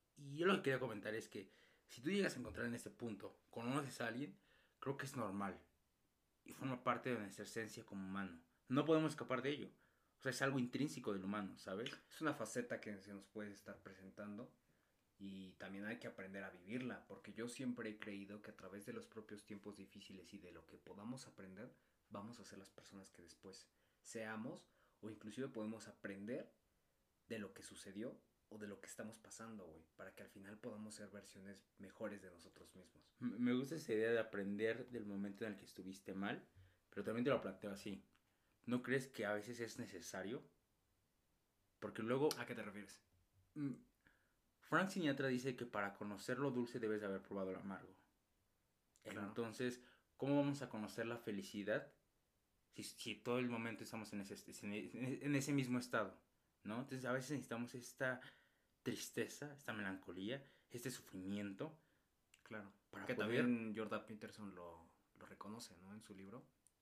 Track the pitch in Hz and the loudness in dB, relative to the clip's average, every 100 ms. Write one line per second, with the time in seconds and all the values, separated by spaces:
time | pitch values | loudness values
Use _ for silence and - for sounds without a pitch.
0 | _ - 143 143 180 196 139 131 123 107 | _ -14 -4 6 8 8 6 4 2 -2
1 | 107 110 - 107 95 - - - - - | -2 -2 -2 -6 -8 -14 -20 -20 -18 -4
2 | 135 196 175 123 107 113 120 117 101 - | 2 4 4 2 -4 0 0 0 -4 -4
3 | 120 101 101 - _ 117 120 139 139 - | -4 -4 -6 -12 _ -2 2 2 2 0
4 | 117 120 147 - - - _ _ 131 139 | 0 0 -2 -6 -20 -20 _ _ -2 0
5 | 135 127 104 101 98 90 - _ _ _ | 0 0 0 2 0 0 -8 _ _ _
6 | _ _ _ _ - - 135 123 127 117 | _ _ _ _ -14 -2 0 2 4 4
7 | 127 117 101 101 104 113 107 113 110 98 | 4 0 -2 -6 -4 -4 -4 -6 -6 -4
8 | 95 98 95 82 - _ - 135 147 156 | -2 -2 -2 -6 -16 _ 2 4 8 8
9 | 156 - - 127 131 143 101 - - _ | 8 2 0 2 2 0 -4 -10 -20 _
10 | _ _ 131 123 135 135 120 123 151 131 | _ _ 0 4 6 6 4 4 2 2
11 | 117 98 95 104 95 - 98 95 135 - | 0 2 2 0 0 -4 -2 0 -2 -6
12 | - - 156 143 110 127 123 113 - 98 | -12 0 2 2 0 0 0 -2 -4 -8
13 | 101 101 - 107 104 98 - - 95 95 | -8 -12 -8 -6 -6 -8 -12 -12 -12 -14
14 | 95 - 104 104 147 - _ _ _ _ | -12 -8 -8 -6 -10 -14 _ _ _ _
15 | _ - 98 95 95 90 95 98 107 120 | _ -12 -8 -8 -10 -8 -8 -4 -4 -4
16 | 117 - 95 98 95 90 90 127 123 98 | -6 -6 -6 -6 -8 -8 -4 -2 -2 -4
17 | - 95 - 101 120 - 127 120 110 104 | -8 -12 -10 -6 -4 -2 -2 0 -2 -4
18 | 107 101 98 104 - - 92 101 104 113 | -4 -4 -6 -8 -10 -12 -10 -8 -6 -8
19 | 107 113 107 104 - 101 104 98 95 101 | -8 -10 -10 -10 -10 -10 -8 -10 -12 -14
20 | - 95 90 101 90 85 - 107 - 92 | -14 -14 -12 -14 -12 -14 -16 -16 -14 -8
21 | 113 131 - - 95 95 123 - _ _ | -6 -6 -10 -12 -12 -10 -12 -14 _ _
22 | - 104 110 117 98 95 95 - - 98 | -10 -8 -8 -10 -12 -14 -14 -16 -14 -14
23 | 95 - 85 - 95 95 - _ _ _ | -14 -18 -20 -14 -14 -14 -16 _ _ _
24 | - 113 110 110 123 185 - _ _ _ | -8 -4 -2 -2 -4 -6 -10 _ _ _
25 | 110 107 107 113 131 113 107 110 107 - | -8 -8 -6 -2 -2 0 -2 -2 -8 -8
26 | 104 98 104 139 - - _ _ _ _ | -6 -4 -2 -2 -4 -12 _ _ _ _
27 | _ _ - 113 98 - - - 101 98 | _ _ -6 -4 -4 -8 -12 -12 -8 -4
28 | 123 - _ _ - 107 104 98 - - | -4 -6 _ _ -14 -8 -6 -6 -8 -8
29 | 107 107 - - 113 110 87 80 - - | -8 -8 -12 -10 -8 -8 -10 -14 -16 -12
30 | 95 - 98 101 98 107 123 104 107 107 | -10 -10 -14 -12 -12 -8 -6 -6 -6 -8
31 | 101 101 - 101 98 98 - - 98 - | -10 -10 -12 -12 -12 -12 -16 -16 -14 -4
32 | 107 101 92 87 82 - 87 92 90 - | -2 -2 -10 -14 -18 -18 -18 -18 -20 -20
33 | - - 123 104 123 123 139 160 - 110 | -20 -2 0 6 6 6 4 0 4 6
34 | 113 117 110 101 98 101 110 113 - 120 | 8 6 4 2 2 4 4 4 -2 -4
35 | 104 98 101 98 110 101 - - 95 95 | -2 0 -2 0 -2 -4 -8 -8 -8 -6
36 | - 95 101 156 - - - _ _ 101 | -4 0 2 2 -4 -20 -20 _ _ -2
37 | 101 113 123 117 98 98 104 98 104 98 | 2 4 6 6 4 -4 -4 -4 -4 -6
38 | - _ _ _ _ _ - 123 120 135 | -8 _ _ _ _ _ 2 2 6 4
39 | 127 - 104 104 104 117 113 - 107 92 | 4 0 2 2 0 -4 -4 -4 -6 -6
40 | - 98 95 143 - _ _ _ _ _ | -6 -2 -2 -2 -6 _ _ _ _ _
41 | _ _ _ _ _ _ _ _ 101 107 | _ _ _ _ _ _ _ _ -6 0
42 | 110 131 147 - 120 113 104 101 98 - | 4 6 6 4 -2 -4 -6 -8 -10 -14
43 | _ _ _ _ _ 151 139 - - _ | _ _ _ _ _ -2 -2 -2 -10 _
44 | - _ _ _ _ _ - 156 190 196 | -20 _ _ _ _ _ 2 4 6 4
45 | 151 135 135 123 131 123 120 104 101 - | 4 6 6 4 2 0 0 2 0 0
46 | 104 98 - 127 139 123 120 123 110 107 | -4 -4 -2 2 2 4 2 2 2 4
47 | 101 95 - 98 95 92 95 92 90 92 | 2 0 -2 0 0 0 -4 -6 -8 -18
48 | - _ _ _ _ _ _ _ _ _ | -20 _ _ _ _ _ _ _ _ _
49 | - 104 101 110 117 107 127 123 - - | -8 -4 -2 0 -2 0 0 -2 -8 -20
50 | _ - 135 143 143 139 127 110 107 - | _ 0 6 6 6 4 0 -2 -2 0
51 | 113 117 - 101 98 104 101 127 - - | 0 0 0 -2 -2 0 4 2 2 -12
52 | _ _ _ _ _ _ _ - 104 - | _ _ _ _ _ _ _ -10 -8 -6
53 | 117 101 120 123 123 120 113 107 110 113 | -4 -2 2 4 4 2 0 -2 -4 -6
54 | 104 104 98 98 - - 104 104 - 113 | -2 -4 -4 -6 -10 -6 -2 -2 -2 -2
55 | 127 135 143 139 147 139 123 123 123 117 | -2 0 4 4 6 4 6 4 4 4
56 | 98 - _ _ _ _ 101 113 135 131 | 2 -2 _ _ _ _ -4 -2 -2 -2
57 | 127 131 139 139 - 117 120 127 - - | 2 2 2 -2 0 -2 -2 -4 -8 0
58 | 131 123 - - _ _ _ _ - 104 | 2 2 -4 -18 _ _ _ _ -2 0
59 | - - 107 - 147 139 - 110 98 92 | 0 0 0 -2 -8 -6 -4 -2 0 -2
60 | - 87 101 139 - - _ 120 131 - | -4 -4 -2 -2 -6 -20 _ -6 -4 -4
61 | - 95 92 101 101 98 156 160 _ _ | -6 -6 -2 0 0 -2 -4 -6 _ _
62 | _ _ _ - - 110 101 - _ 101 | _ _ _ -20 -8 -8 -8 -14 _ -4
63 | 98 123 107 123 123 120 113 104 107 107 | 0 2 6 6 6 4 2 -2 0 -2
64 | - 107 110 110 101 90 85 82 80 - | -2 -8 -8 -8 -10 -8 -10 -12 -16 -20
65 | _ - - 98 101 113 - 87 95 107 | _ -20 -16 -12 -8 -8 -10 -12 -12 -12
66 | - 98 98 123 151 _ _ _ | -10 -12 -10 -12 -14 _ _ _